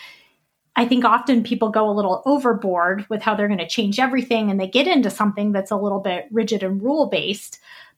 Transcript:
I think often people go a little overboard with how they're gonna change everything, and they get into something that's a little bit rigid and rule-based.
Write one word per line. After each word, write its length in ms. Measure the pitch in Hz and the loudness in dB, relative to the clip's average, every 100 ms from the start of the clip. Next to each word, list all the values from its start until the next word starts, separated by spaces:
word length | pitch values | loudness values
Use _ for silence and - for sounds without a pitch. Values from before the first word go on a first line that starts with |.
| - - _ _ _ _ _ - | -20 -20 _ _ _ _ _ -2
I 100 | 240 | 2
think 180 | 247 | 2
often 380 | 240 226 254 247 | 4 2 2 0
people 260 | 208 240 220 | 0 -2 0
go 200 | 214 214 | 2 2
a 20 | |
little 300 | 208 202 185 | 2 0 0
overboard 800 | - 285 254 220 202 180 175 196 202 | 0 2 2 0 0 0 0 0 -4
with 120 | 214 | -4
how 120 | 220 | -2
they're 140 | 208 208 | 0 0
gonna 200 | 202 165 | -2 -2
change 300 | - 208 202 | -2 0 0
everything, 520 | 262 262 247 226 208 | 0 0 0 0 0
and 80 | 196 | 0
they 80 | 190 | 0
get 180 | 247 285 | 0 2
into 240 | 330 214 | 2 2
something 400 | - 214 202 208 | 0 -2 0 0
that's 220 | 202 190 | 0 -2
a 40 | 202 | -2
little 240 | 202 196 | -2 -2
bit 260 | 196 180 - | -2 -6 -4
rigid 320 | 220 214 220 | -2 -2 -2
and 180 | 190 196 | -2 -2
rule-based. 800 | 220 302 269 180 151 202 - - - - - | 0 0 0 0 -2 -6 -10 -20 -20 -20 -20